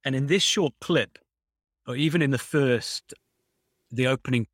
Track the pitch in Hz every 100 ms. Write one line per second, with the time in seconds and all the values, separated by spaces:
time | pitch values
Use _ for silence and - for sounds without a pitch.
0 | 139 131 139 190 - - 160 _ - 165
1 | 104 - _ _ _ _ _ _ - 123
2 | 156 170 143 131 - 135 139 120 - -
3 | _ - _ _ _ _ _ _ _ 117
4 | 127 131 - 123 110